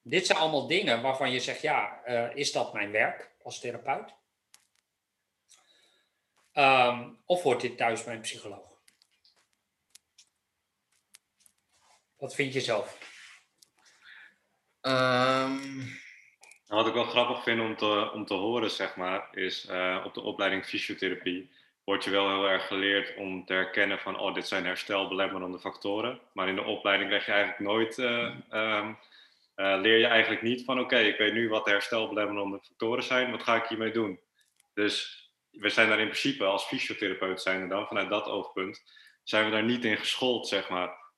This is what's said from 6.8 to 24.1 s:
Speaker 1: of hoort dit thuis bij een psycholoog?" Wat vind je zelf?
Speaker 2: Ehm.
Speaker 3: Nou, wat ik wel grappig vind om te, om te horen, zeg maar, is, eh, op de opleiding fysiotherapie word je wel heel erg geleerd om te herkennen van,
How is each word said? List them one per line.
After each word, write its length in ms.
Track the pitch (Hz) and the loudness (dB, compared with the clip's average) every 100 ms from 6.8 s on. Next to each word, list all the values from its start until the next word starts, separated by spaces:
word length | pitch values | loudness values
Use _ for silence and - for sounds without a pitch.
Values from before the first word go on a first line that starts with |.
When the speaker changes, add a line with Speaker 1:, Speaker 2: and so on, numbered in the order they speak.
| 123 120 120 - | 6 2 -8 -18
Speaker 1:
of 180 | - 180 | 0 2
hoort 180 | 143 120 | 2 2
dit 160 | 123 - | -2 0
thuis 260 | 117 110 | 0 0
bij 120 | 120 | -6
een 60 | 113 | -10
psycholoog?" 600 | 110 120 104 95 - _ _ _ _ _ _ _ _ _ _ _ _ - _ _ _ _ _ _ _ _ _ _ _ - _ _ _ _ _ _ _ _ _ _ | -10 -10 -14 -16 -20 _ _ _ _ _ _ _ _ _ _ _ _ -20 _ _ _ _ _ _ _ _ _ _ _ -20 _ _ _ _ _ _ _ _ _ _
Wat 180 | 135 | -10
vind 180 | - 135 | -4 -2
je 80 | 131 | 0
zelf? 360 | 120 107 - - - - - - _ _ _ _ - _ - - - _ _ _ _ _ | 0 -2 -2 -12 -20 -20 -20 -20 _ _ _ _ -20 _ -20 -20 -20 _ _ _ _ _
Speaker 2:
Ehm. 960 | 131 131 127 127 131 131 131 135 139 135 127 - - - - _ - - _ | 0 4 4 4 4 4 0 -4 -8 -10 -10 -12 -18 -20 -20 _ -20 -20 _
Speaker 3:
Nou, 140 | 104 | 0
wat 40 | 110 | 2
ik 60 | |
wel 100 | 117 | 0
grappig 400 | 117 123 127 127 | 2 2 2 0
vind 180 | - 113 | 0 0
om 140 | 110 | 0
te, 360 | 104 107 104 107 | 0 2 2 0
om 120 | 110 | -4
te 80 | 101 | -4
horen, 380 | 98 101 120 107 | -2 0 0 -2
zeg 240 | - 95 | -2 -6
maar, 420 | - 92 95 - 98 | -4 -4 -4 -6 -4
is, 280 | 92 - | -4 -4
eh, 380 | - 92 92 95 | -6 -2 0 -2
op 80 | 98 | -6
de 80 | - | -8
opleiding 440 | 107 104 98 95 | -8 -2 0 0
fysiotherapie 880 | - 104 - 101 95 90 92 90 - _ _ _ - | -2 -6 -4 -4 -4 -2 -4 -6 -10 _ _ _ -4
word 140 | 98 | -4
je 60 | - | 0
wel 200 | 98 98 | 2 2
heel 180 | 98 98 | 2 2
erg 200 | 92 - | 2 0
geleerd 480 | 98 98 98 98 | 0 2 2 0
om 300 | - 98 92 | -8 -8 -8
te 80 | 90 | -2
herkennen 460 | 92 92 107 101 95 | -2 0 0 0 -2
van, 200 | 98 | -6